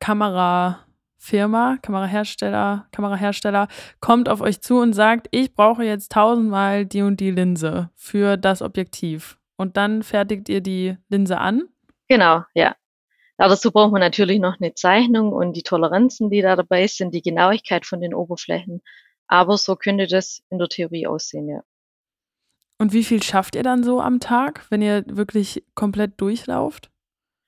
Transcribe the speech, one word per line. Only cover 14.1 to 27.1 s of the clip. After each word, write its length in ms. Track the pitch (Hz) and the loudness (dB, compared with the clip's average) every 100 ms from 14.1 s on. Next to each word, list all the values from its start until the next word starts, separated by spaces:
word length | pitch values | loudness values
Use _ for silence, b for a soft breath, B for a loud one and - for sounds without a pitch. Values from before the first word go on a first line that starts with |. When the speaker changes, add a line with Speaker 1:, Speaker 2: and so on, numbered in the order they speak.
| 185 190 202 | 2 2 2
Speaker 2:
noch 220 | 185 185 | 0 -2
eine 120 | 170 | -6
Zeichnung 600 | - 180 202 240 220 214 | -2 2 4 4 4 2
und 240 | 190 175 165 | 0 -2 -4
die 40 | |
Toleranzen, 680 | - 175 165 180 254 - 214 | -4 0 0 2 2 2 0
die 120 | 202 | 2
da 140 | 190 180 | 2 2
dabei 320 | 175 180 196 | 2 2 2
sind, 260 | - 180 | 0 -4
die 80 | 170 | -4
Genauigkeit 640 | 175 165 180 220 - 175 - | -4 2 2 2 0 -4 -4
von 140 | 180 | -8
den 140 | 175 | -6
Oberflächen. 680 | 175 170 175 - 170 180 175 b b b b - | -6 -6 -8 -6 -6 -6 -14 b b b b 0
Aber 300 | 175 180 202 | 2 4 2
so 180 | - 190 | 0 -2
könnte 320 | 202 196 185 | -2 -2 0
das 340 | 185 190 - - | 0 -2 -12 -10
in 80 | 185 | -6
der 120 | 175 | -4
Theorie 360 | - 165 170 160 | -4 -6 -6 -6
aussehen, 440 | 156 - 151 147 | -6 -8 -10 -10
ja. 140 | 143 - _ _ _ _ _ _ _ _ _ _ - | -10 -14 _ _ _ _ _ _ _ _ _ _ -2
Speaker 1:
Und 160 | 214 | 0
wie 100 | 214 | 2
viel 180 | 220 220 | 2 0
schafft 360 | - 196 190 - | 2 0 0 -2
ihr 60 | |
dann 200 | 247 254 | 0 0
so 160 | 240 247 | 0 0
am 220 | 247 247 | 0 -2
Tag, 460 | - 240 277 311 - | 0 0 0 -6 -6
wenn 120 | 214 | -2
ihr 220 | 208 208 - | 0 0 -2
wirklich 600 | 196 208 214 196 - - - | -4 -2 -2 -2 -6 -12 -6
komplett 460 | 208 196 208 - | -4 -2 -4 -2
durchlauft? 680 | 196 233 - - 302 - _ _ _ | -4 -4 -4 -4 -4 -6 _ _ _